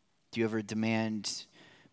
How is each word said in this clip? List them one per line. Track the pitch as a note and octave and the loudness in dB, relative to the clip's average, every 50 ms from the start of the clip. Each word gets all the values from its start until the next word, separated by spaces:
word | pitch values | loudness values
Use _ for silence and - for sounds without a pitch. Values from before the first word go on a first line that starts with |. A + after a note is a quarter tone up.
| _ _ _ _ _ _ | _ _ _ _ _ _
Do | - A2+ | 0 2
you | A2+ | 2
ever | A2 A2 A2 | 2 2 0
demand | G#2 G2+ A2 A2 A2 A2+ A2+ A2 A2+ A2 A2 G#2+ G2+ - - - - - - - - - - - - - | -2 -2 -2 0 2 2 2 2 2 0 -2 -2 -4 -4 -6 -6 -8 -12 -18 -20 -20 -20 -20 -20 -20 -18